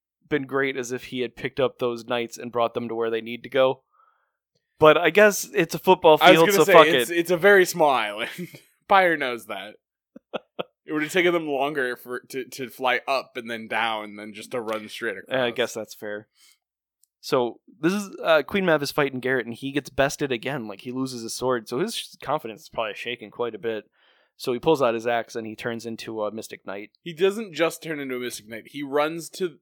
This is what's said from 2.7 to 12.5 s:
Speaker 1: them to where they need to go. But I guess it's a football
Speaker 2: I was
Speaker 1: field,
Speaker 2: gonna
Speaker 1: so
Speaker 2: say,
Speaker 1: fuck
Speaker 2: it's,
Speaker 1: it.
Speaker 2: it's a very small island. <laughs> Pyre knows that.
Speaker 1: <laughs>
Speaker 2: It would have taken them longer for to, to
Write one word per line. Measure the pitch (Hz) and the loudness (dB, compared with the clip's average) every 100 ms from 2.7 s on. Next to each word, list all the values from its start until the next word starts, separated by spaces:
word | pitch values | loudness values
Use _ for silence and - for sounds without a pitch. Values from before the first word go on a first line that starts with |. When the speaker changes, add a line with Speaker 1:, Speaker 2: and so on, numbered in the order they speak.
Speaker 1:
them | 123 117 | -2 -6
to | 113 | -4
where | 113 | -2
they | 113 | -4
need | 113 120 | -6 -12
to | 120 | -2
go. | 135 131 131 _ _ _ _ _ _ _ _ _ - | 2 2 0 _ _ _ _ _ _ _ _ _ 4
But | 156 156 | 6 6
I | 170 | 4
guess | 180 214 190 - | 6 6 4 -2
it's | - 165 170 | -2 -2 0
a | |
football | 185 185 170 151 | 2 6 6 8
Speaker 2:
I | 170 | 8
was | 160 | 8
Speaker 1:
field, | 165 | 8
Speaker 2:
gonna | 196 | 6
Speaker 1:
so | |
Speaker 2:
say, | 156 | 8
Speaker 1:
fuck | 175 156 | 10 10
Speaker 2:
it's, | 135 120 | 6 0
Speaker 1:
it. | 170 | -2
Speaker 2:
it's | 170 | 0
a | 175 | 4
very | 196 202 | 6 6
small | 175 175 147 | 6 2 2
island. | 123 107 104 - - 175 - | 2 -2 -4 -8 -8 -14 -16
<laughs> | _ _ - | _ _ 2
Pyre | 196 180 156 | 4 6 2
knows | 131 117 95 | -2 -6 -8
that. | 98 101 - _ _ _ - _ | -12 -12 -18 _ _ _ -20 _
Speaker 1:
<laughs> | - - - - _ - | -12 -10 -14 -14 _ -8
Speaker 2:
It | |
would | 151 | -6
have | 151 | 0
taken | 185 175 | 2 2
them | 170 156 | 2 -2
longer | 135 143 151 123 | -2 -2 -2 -4
for | 120 120 123 - | -6 -10 -12 -10
to, | 135 | -10
to | 127 | -10